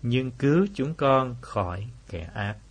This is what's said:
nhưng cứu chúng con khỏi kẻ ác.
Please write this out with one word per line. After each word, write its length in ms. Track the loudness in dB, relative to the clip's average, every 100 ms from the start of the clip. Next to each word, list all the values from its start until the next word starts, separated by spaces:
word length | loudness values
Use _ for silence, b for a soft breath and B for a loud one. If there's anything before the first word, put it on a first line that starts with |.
nhưng 300 | 2 0 0
cứu 360 | 0 4 4 2
chúng 200 | 0 -4
con 420 | 0 4 4 2 -6
khỏi 460 | -6 -4 -2 -4 -8 -12 -12
kẻ 200 | -10 -10
ác. 220 | -6 -6 -6 -14